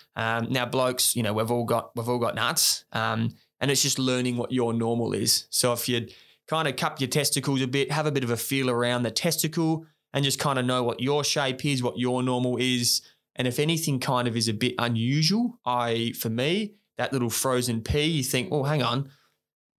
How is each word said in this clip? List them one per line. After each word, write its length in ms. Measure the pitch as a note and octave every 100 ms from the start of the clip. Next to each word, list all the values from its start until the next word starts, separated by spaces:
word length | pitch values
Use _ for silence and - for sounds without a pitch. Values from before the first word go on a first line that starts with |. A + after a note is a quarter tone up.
| -
Um, 340 | - A2+ A#2 A#2
now, 140 | B2+ B2
blokes, 500 | C3 B2+ B2+ - B2
you 60 |
know, 100 | G#2+
we've 180 | G#2+ A2+
all 140 | A#2+
got, 260 | A2+ A#2 - A#2
we've 100 | A#2
all 120 | B2
got 160 | A2+
nuts, 500 | A2+ A#2 E3 - - -
um, 420 | A2+ A2 A2 A2+ - _ -
and 100 | C#3
it's 120 | C#3
just 160 | C#3+ C3+
learning 380 | B2+ B2+ B2 B2
what 160 | -
your 220 | B2+ A#2
normal 400 | A2+ A#2 A#2 A2
is. 320 | G2+ A2+ - -
So 240 | - B2
if 160 | A2+ -
you 200 | A#2+ A2 - - _ -
kinda 200 | D#3+ D3+
cup 260 | B2 E3 -
your 80 | B2+
testicles 540 | D3+ C3+ C#3+ C#3+ C3+
a 40 | C3
bit, 240 | C#3 C3+
have 120 | D3+
a 80 | D3+
bit 120 | C#3
of 60 | A#2+
a 60 | A#2
feel 320 | - C3+ B2+
around 360 | A#2+ A#2+ B2
the 60 | A#2
testicle 760 | - E3+ D#3+ D#3+ E3 D#3+ D#3 D#3+ _ _
and 100 | C#3
just 160 | C#3 -
kinda 240 | D3+ C3
know 200 | B2+ B2+
what 180 | A#2+ -
your 240 | B2+ D3
shape 400 | C#3 D#3 C3+ B2+
is, 180 | D3 C3+
what 160 | B2 -
your 240 | B2 B2+
normal 360 | B2+ B2 B2+ A#2+
is. 420 | B2+ B2+ A#2 - - _ _ -
And 120 | B2+
if 100 | B2
anything 420 | D3+ E3 D#3+ C3
kind 280 | - B2 A#2+
of 80 | A#2
is 120 | A2+
a 60 |
bit 200 | G#2 B2 -
unusual, 800 | A#2+ A2+ A#2+ D3 D#3+ G#3+ A#3+ -
I, 480 | B2+ B2 A#2 A#2 A#2 -
for 100 | A#2
me, 440 | A2+ C#3+ G3 G#3 - _ -
that 140 | B2
little 160 | C3 A#2+
frozen 540 | G#2+ C3+ B2 A#2+ A2+
pea, 220 | - D3 D3+
you 160 | D#3+
think, 260 | B2+ B2+ G#2+
"Well, 140 | D3
hang 180 | C#3 D3+
on, 280 | A#2 B2+ C#3+ - _ _ _ _ _